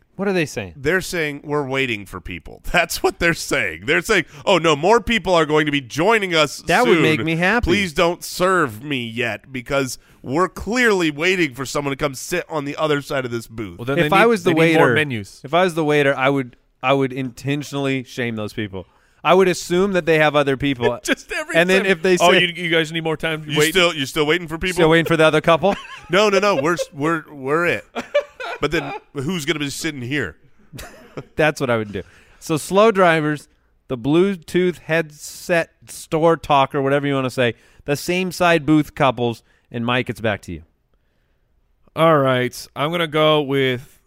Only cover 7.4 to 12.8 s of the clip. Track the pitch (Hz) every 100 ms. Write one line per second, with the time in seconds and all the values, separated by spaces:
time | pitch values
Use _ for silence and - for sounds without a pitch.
7.4 | 180 233 165 196 190 147 170 175 - -
8.4 | 185 185 147 107 143 139 117 113 120 104
9.4 | - 127 117 139 135 - _ _ - 143
10.4 | 180 - - 240 240 196 165 143 175 190
11.4 | 156 123 127 151 143 139 151 127 - 175
12.4 | - 160 143 143